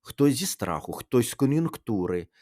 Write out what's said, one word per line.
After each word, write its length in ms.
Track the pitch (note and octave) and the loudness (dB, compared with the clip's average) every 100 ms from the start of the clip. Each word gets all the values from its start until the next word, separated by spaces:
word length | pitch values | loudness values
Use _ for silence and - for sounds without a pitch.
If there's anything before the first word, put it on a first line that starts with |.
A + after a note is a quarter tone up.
Хтось 340 | - - C#3+ | -18 2 4
зі 120 | B2+ F#3 | 4 -4
страху, 460 | - F#2+ D#2 - | -4 -4 -4 -6
хтось 360 | E2+ - B2 A#2 | -12 0 2 2
з 60 | |
кон'юнктури. 920 | - C3+ D3 E3 - - G#2 F2 F2+ E2 _ | 0 0 2 -2 -6 -6 -4 -2 -4 -6 _